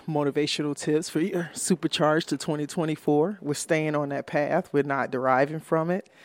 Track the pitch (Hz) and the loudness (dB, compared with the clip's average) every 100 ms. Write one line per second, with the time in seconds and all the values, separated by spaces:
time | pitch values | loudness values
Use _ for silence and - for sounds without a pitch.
0 | - 147 143 143 151 - 147 143 - 151 | -4 0 0 0 -2 0 -2 -2 0 0
1 | 175 156 185 180 165 - - 180 156 - | 0 -2 0 -2 -4 -6 0 0 0 2
2 | 151 156 - 143 - 151 147 - 156 151 | 4 2 0 -4 -2 -4 -4 -2 -2 -2
3 | - 147 170 208 143 143 - 160 156 147 | 2 4 2 -2 -6 -6 0 0 0 -2
4 | 147 139 - 156 143 156 - 147 143 139 | -2 -6 -2 -2 0 0 0 0 2 0
5 | 127 131 131 131 143 156 - 160 160 185 | -2 0 2 4 2 0 -2 0 0 -2
6 | - _ | -4 _